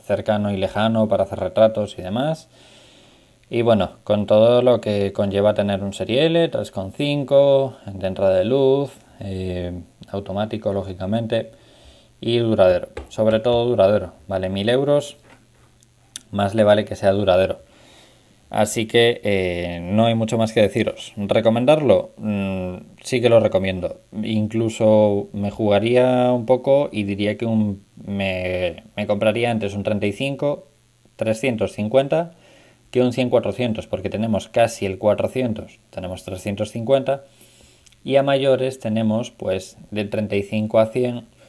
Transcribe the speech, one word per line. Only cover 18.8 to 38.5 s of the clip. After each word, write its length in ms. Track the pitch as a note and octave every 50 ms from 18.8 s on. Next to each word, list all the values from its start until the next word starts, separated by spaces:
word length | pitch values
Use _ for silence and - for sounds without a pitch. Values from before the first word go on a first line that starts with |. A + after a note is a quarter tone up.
| A2+
que, 340 | A2 - A#2 A#2 A#2+ A#2+ - -
eh, 580 | G#2+ G2+ F#2+ F#2 F2+ F2 F2 F2 F2 F2 E2+ E2+
no 240 | F2 G2 G#2+ A2+
hay 80 | A#2 A2+
mucho 240 | A2+ A2+ A2 B2 A2+
más 140 | A2+ A2 -
que 100 | A#2+ G#2+
deciros. 500 | G2 - A2+ G#2+ - - - - - -
¿Recomendarlo? 960 | G#2+ G2+ G2+ - A2+ A2+ A2+ A2 A#2 B2 C3+ D3+ D#3 D3+ C3 - - - - -
Mm, 600 | - - - G#3 G2+ G2 F#3+ F#3+ - F#2 - F#3 - - - - - -
sí 180 | - - B2
que 80 | A2+ A#2+
lo 100 | - -
recomiendo. 600 | B2 - - - F#2+ F#2+ F#2 F#2 F2 - - - - _ - G#2 G#2+
Incluso 1080 | G#2+ A2 G#2+ G#2+ G#2 A2 A2+ A2+ A2 A2 - A#2 A2 G#2+ G#2+ G#2+ G#2 G2+ G2+ G2+ - -
me 180 | G#2 G2+ G2+
jugaría 840 | - - A2+ G#2 G2 G2+ G#2 A#2 B2 B2 B2+ B2+ B2+ B2 B2 B2 B2
un 140 | B2 A#2
poco 420 | A2+ B2+ B2 B2+ C#3 C#3 C#3 D3 -
y 140 | - G#2+ G#2
diría 340 | G2 G2+ G2 G#2 G#2 - -
que 80 | A#2+
un, 380 | A2+ A2+ A2 G#2+ G#2 G2 G2 - _ _
me, 880 | - - - G2+ G2 G2 F#2+ F#2 F#2 F#2 F2+ F2+ F2+ F2+ F2 E2 - - - _
me 100 | - G#2+
compraría 440 | G#2 G#2 G#2 A2 G#2+ G#2+ A#2 A#2+ A#2+
antes 240 | A#2 A2+ A2 G2 G2
un 80 | G2+ G2
treinta 220 | G#2 G#2 G2+ G2+
y 60 | G#2 G2
cinco, 560 | - C3+ C#3 C#3 B2+ D3 C#3+ C#3+ - - _ _ _ _ _ _ _ _ _ _
trescientos 560 | - G#2+ A2 A2 - - C3 A#2+ G#2+ G2+ F#2+ -
cincuenta, 600 | - G#2+ A2 A2+ C3 C#3 C#3 D#3 D#3+ E3+ E3 - _ _ _ - _ _ _ _ _ _ _
que 100 | - B2
un 140 | B2 B2 A#2
cien 160 | C3 B2+ A#2+
cuatrocientos, 560 | A#2+ A#2+ A2+ G#2+ G2+ - B2 A#2+ A2 A2 G#2+
porque 240 | - - G2 F2+ G2+
tenemos 380 | - G#2+ A2 A2+ A2 F#2+ - -
casi 360 | - A#2+ A#2 A2 - - -
el 140 | G2 F#2+ F#2
cuatrocientos, 840 | - G#2 G2+ F#2+ - G2 - B2+ B2+ A#2+ G#2+ A2 - - - _ _ _
tenemos 360 | - - F#2 F2+ F#2 F2 -
trescientos 480 | - F#2+ F#2 - G#2 G2+ G2 G#2+ G#2+ -
cincuenta, 520 | A#2 A2+ A2+ C3+ C#3 B2+ B2+ C3+ C#3 - _ _ _ - - _ _ - _ _ _ _ _ _ _ _
y 120 | C3+ C3
a 60 | C#3 C#3
mayores 580 | C#3 C#3 C3+ C3 C#3